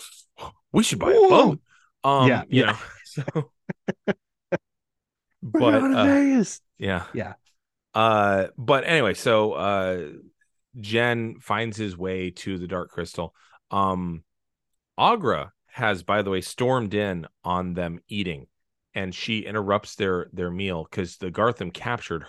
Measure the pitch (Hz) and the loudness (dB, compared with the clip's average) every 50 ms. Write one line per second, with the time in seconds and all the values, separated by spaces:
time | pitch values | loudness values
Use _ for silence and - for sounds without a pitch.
0 | - - - - _ _ _ - - - - _ _ _ - - 226 - - - | -16 -20 -20 -20 _ _ _ -18 -18 -18 -18 _ _ _ 0 0 2 2 -2 -2
1 | - - 392 466 403 381 - - 269 202 147 151 - _ _ _ _ _ _ _ | 0 4 6 8 8 8 8 6 6 4 2 -2 -6 _ _ _ _ _ _ _
2 | - 139 139 139 131 127 123 110 - - - 127 120 104 107 - - - - - | 0 0 4 4 4 4 4 2 0 0 2 2 2 2 0 -4 -8 -16 -18 -20
3 | - - - - 135 - - 160 139 - _ _ _ - - - _ - - - | -20 -12 -10 -10 -8 -6 -6 -6 -6 -6 _ _ _ -14 -14 -10 _ -8 -8 -6
4 | _ - 196 - _ _ _ _ _ _ 185 - - _ _ _ _ _ _ _ | _ -6 -6 -6 _ _ _ _ _ _ -6 -6 -6 _ _ _ _ _ _ _
5 | _ _ _ _ _ _ _ _ - 117 - 320 254 - - 269 269 269 269 240 | _ _ _ _ _ _ _ _ -8 -4 0 2 4 4 4 4 4 2 4 4
6 | 214 277 277 285 285 277 269 254 196 - - - _ _ _ - - - - 87 | 4 6 6 6 4 4 4 4 2 0 -2 -10 _ _ _ -6 -2 -2 -2 -2
7 | 87 - - 120 92 92 98 - _ _ _ _ _ _ _ _ _ _ - 113 | -4 -6 -8 -8 -8 -8 -12 -16 _ _ _ _ _ _ _ _ _ _ 0 2
8 | 110 113 110 107 101 101 98 95 95 - - - 120 110 139 135 - 156 170 156 | 4 4 4 4 4 4 4 2 2 -2 -4 -4 0 2 2 2 2 2 2 2
9 | 123 101 87 - - 131 113 107 107 107 80 69 90 101 101 98 95 92 92 90 | 2 2 0 0 2 2 4 4 4 2 0 -2 -2 0 0 0 0 -2 -2 -4
10 | 80 73 76 - - _ _ _ _ _ _ _ _ _ - 123 104 104 110 117 | -6 -10 -14 -18 -20 _ _ _ _ _ _ _ _ _ -20 -16 -8 -2 0 2
11 | 120 120 120 117 113 113 - - - - 104 107 117 117 104 110 110 101 90 85 | 2 2 2 0 -4 -6 -10 -12 -6 -4 -4 -2 -2 -4 -6 -6 -6 -6 -6 -6
12 | 95 92 92 92 92 90 90 - - 98 95 90 90 87 95 90 85 - - - | -6 -4 -4 -4 -4 -6 -8 -10 -8 -8 -8 -6 -6 -6 -6 -6 -8 -8 -8 -10
13 | 85 - - - 85 82 - _ _ _ _ _ _ _ - 98 98 95 92 90 | -10 -8 -8 -8 -10 -10 -12 _ _ _ _ _ _ _ -2 0 0 0 0 -2
14 | 90 87 85 82 - _ _ _ _ _ _ _ _ _ _ _ _ _ _ - | -4 -6 -8 -10 -14 _ _ _ _ _ _ _ _ _ _ _ _ _ _ 2
15 | 123 190 233 226 175 117 92 76 69 - _ _ _ _ - - 123 110 101 87 | 2 2 2 2 0 0 0 -2 -4 -8 _ _ _ _ -8 -2 -2 0 0 -2
16 | 80 - 101 107 104 98 95 92 - - - - 123 123 131 127 117 101 98 104 | -2 0 0 0 0 0 -2 -4 -4 -6 -4 -2 0 0 0 0 -2 -2 -2 -2
17 | 104 101 92 87 80 - - _ - 87 90 90 92 90 87 90 87 85 85 - | -2 -2 -4 -6 -8 -12 -16 _ -6 -4 -2 -2 -2 -4 -4 -6 -6 -6 -8 -12
18 | - _ 110 101 98 90 80 69 64 - _ _ _ _ _ _ _ _ - 107 | -14 _ -8 -6 -6 -6 -6 -8 -12 -18 _ _ _ _ _ _ _ _ -8 -8
19 | 95 92 90 - - - 113 107 95 98 104 107 101 98 101 104 - - - - | -6 -6 -8 -8 -6 -6 -4 -6 -6 -6 -6 -4 -2 0 0 -2 -2 -6 -6 -4
20 | 104 95 92 90 - - - 87 90 87 87 92 98 95 90 82 80 - - - | -2 -2 0 -2 -4 -6 -8 -6 -6 -6 -4 -4 -4 -4 -4 -6 -8 -8 -6 -6
21 | 92 85 - - 98 92 85 - 107 120 117 - 95 87 - - - 117 120 113 | -6 -6 -8 -10 -10 -8 -2 0 0 0 0 -2 -6 -10 -10 -8 -6 -6 -6 -6
22 | - - 85 80 - | -6 -8 -8 -10 -10